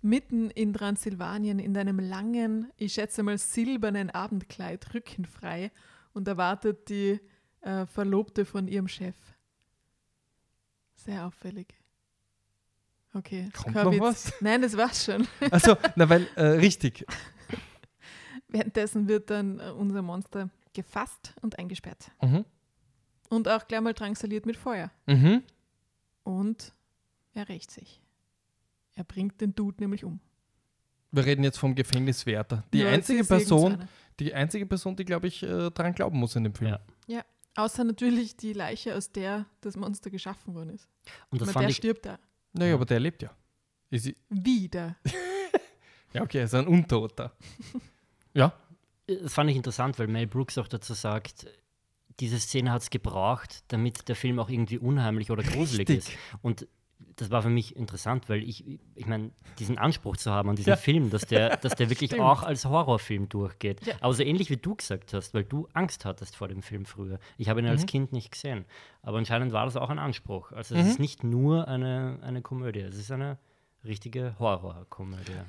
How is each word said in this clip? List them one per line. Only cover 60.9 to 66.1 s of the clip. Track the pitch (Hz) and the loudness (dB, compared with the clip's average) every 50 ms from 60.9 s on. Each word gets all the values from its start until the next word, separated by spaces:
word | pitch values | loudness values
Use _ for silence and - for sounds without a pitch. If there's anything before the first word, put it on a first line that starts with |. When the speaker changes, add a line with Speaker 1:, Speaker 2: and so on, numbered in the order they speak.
| 143 165 143 110 | 4 4 4 2
Speaker 3:
dass | 98 107 - | 2 0 0
der, | - 113 107 110 117 - | 4 4 4 6 6 2
dass | - - 131 - | 2 0 -2 2
der | - 123 110 | 2 2 2
wirklich | 123 - 147 135 | 2 0 0 -2
Speaker 1:
Stimmt. | - 240 131 | 0 4 6
Speaker 3:
auch | 131 143 135 - | 6 6 6 4
als | - 135 123 - | -4 -4 -2 -2
Horrorfilm | 135 139 165 170 135 123 107 - - 107 101 101 98 | 2 2 2 4 4 2 2 2 -2 -4 -4 -4 -2
durchgeht. | - 101 101 95 - - - 104 98 - - | -2 -2 -2 -4 -4 -4 -4 -4 -4 -4 -6
Speaker 1:
Ja. | 233 - - | -8 -6 0
Speaker 3:
Aber | - 123 131 | 0 0 2
so | 117 143 | 2 2
ähnlich | 139 156 185 196 - | 2 2 2 2 0
wie | 143 120 | -2 -4
du | - 180 214 | -2 -6 -6
gesagt | - - - 101 95 - - - | -6 -4 -6 -6 -6 -6 -6 -6
hast, | 101 92 - - | -6 -6 -2 -2
weil | 110 101 | -2 -2
du | 104 139 147 165 - - | -2 -4 -6 -6 -4 -2
Angst | 165 185 175 - - - | -2 -2 -2 -2 -6 -8
hattest | 101 | -8